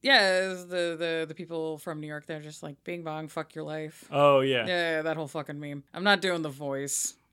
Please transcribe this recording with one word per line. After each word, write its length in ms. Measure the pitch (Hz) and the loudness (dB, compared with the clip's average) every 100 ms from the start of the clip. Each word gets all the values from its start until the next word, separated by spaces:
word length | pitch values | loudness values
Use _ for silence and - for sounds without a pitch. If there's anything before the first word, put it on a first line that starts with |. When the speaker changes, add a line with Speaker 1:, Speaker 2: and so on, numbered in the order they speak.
Speaker 1:
Yeah, 500 | 262 262 196 185 190 | 6 6 6 4 0
it's 120 | 185 | -4
the, 320 | 175 180 170 165 | -6 -2 -2 -2
the, 260 | 165 165 160 | -2 -2 -4
the 60 | |
people 440 | 160 165 165 160 156 | -8 -8 -6 -4 -6
from 220 | 180 151 | -8 -8
New 60 | 151 | -8
York, 200 | 151 - | -10 -10
they're 140 | 156 | -10
just 220 | 151 151 | -10 -14
like, 200 | 156 143 | -14 -12
"Bing 180 | - 175 | -10 -8
Bong, 240 | 160 156 156 | -6 -8 -8
fuck 260 | - 156 | -8 -8
your 100 | 160 | -10
life." 420 | 151 156 156 - - | -8 -8 -8 -12 -4
Speaker 2:
Oh, 300 | 143 143 139 | 6 8 8
yeah. 260 | 135 127 113 | 6 2 2
Speaker 1:
Yeah, 360 | 175 170 160 | 0 0 0
that 140 | 160 160 | -2 -4
whole 120 | 151 | -4
fucking 300 | 165 147 147 | -8 -8 -10
meme. 240 | 147 143 - | -10 -12 -12
I'm 100 | - | -2
not 160 | 196 196 | 2 4
doing 220 | 185 170 | 2 -2
the 60 | 156 | -4
voice. 640 | 139 143 139 139 - - - _ | -6 -6 -6 -4 -4 -4 -8 _